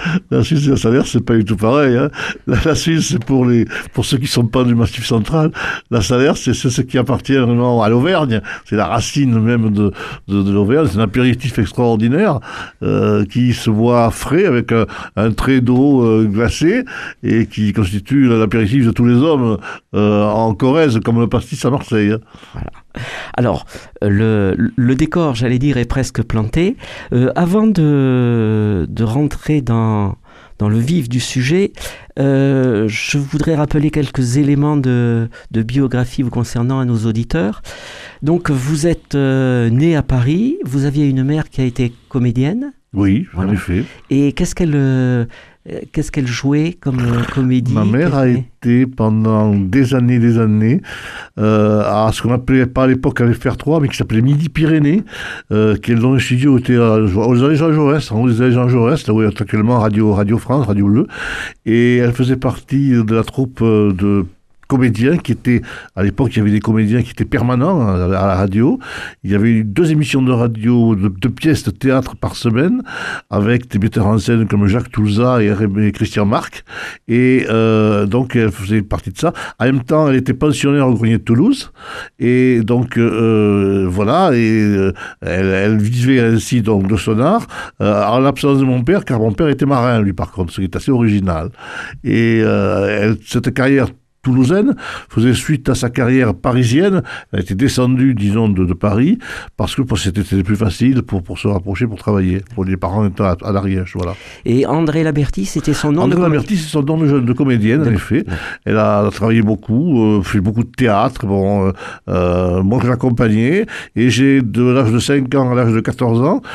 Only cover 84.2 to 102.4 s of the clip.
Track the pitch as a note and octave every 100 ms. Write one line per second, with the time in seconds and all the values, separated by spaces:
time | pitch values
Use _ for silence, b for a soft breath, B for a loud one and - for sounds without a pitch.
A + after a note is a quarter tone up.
84.2 | F#3+ B2 A2+ A2 G#2 G2 F#2+ B B -
85.2 | F2+ F2 F#2+ F#2+ G#2 G#2+ G#2 B2 B2 C3
86.2 | A2+ A2+ - B2+ G#2+ G#2 F#2+ G#2+ - A2
87.2 | C#3+ A3+ - B B - G2+ G#2 G2+ A#2+
88.2 | C#3 C3 C#3+ C#3 C3+ B2 B2 G3 - A#2+
89.2 | A2+ G2 D#3 C3 C#3 C3+ B2 A#2 G2+ F2
90.2 | F2 - F2 - F#2+ G2 - B2+ A#2 G#2
91.2 | F#2 D#2+ E2 B B B B - B2 G#2+
92.2 | A2+ A2+ G#2+ G#2 G2 G2 G2+ G#2 G#2 G#2+
93.2 | - A#2+ B2 B2+ C3 C#3 B2 - _ _
94.2 | C3 B2+ B2+ F#3+ C4 A3+ B B B -
95.2 | A#2+ B2 - D3 C#3 B2 B2 B2 A#2+ C3
96.2 | A#2+ F#2 - B2 A#2 C3 G3 F#3 B B
97.2 | - G2 F2+ G2 C3+ - B2 B2+ C3+ A#2
98.2 | G2+ G#2+ A2 F#2+ F2+ F2+ G#2 G#2 C#3+ A#3+
99.2 | B B B - G#2 - B2+ G2 F#2+ F2+
100.2 | F#2 F#2+ F#2 G2+ A2 - B2 B2+ - G2
101.2 | F2+ F#2 G#2+ G2+ G2 F#2+ A#2+ G2 - G2+
102.2 | F#2+ F#2